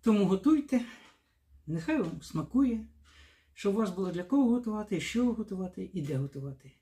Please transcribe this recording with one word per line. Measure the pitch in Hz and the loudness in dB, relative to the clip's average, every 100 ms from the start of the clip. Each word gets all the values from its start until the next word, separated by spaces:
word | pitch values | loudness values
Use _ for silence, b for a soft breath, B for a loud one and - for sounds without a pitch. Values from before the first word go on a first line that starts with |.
Тому | 233 208 190 | 4 4 4
готуйте, | 190 294 311 - 247 B B B B B B _ - - | 4 4 2 2 -2 B B B B B B _ -20 -6
нехай | 165 220 311 | -4 0 0
вам | 165 - | -2 -6
смакує, | - 156 143 247 269 226 220 - b b b b b | -8 -8 0 2 2 0 -6 -20 b b b b b
щоб | - 202 196 | -4 -2 0
у | |
вас | 214 | 0
було | 180 185 | -2 -4
для | 170 | -4
кого | 180 277 247 | 0 2 4
готувати, | 240 226 214 214 175 | 2 0 -6 -4 -4
що | - 226 247 | -2 0 0
готувати | 226 214 185 185 185 185 | 0 -6 -6 -8 -8 -8
і | 185 | -6
де | 139 131 | -4 -4
готувати. | 139 139 139 135 - _ | -4 -8 -12 -12 -18 _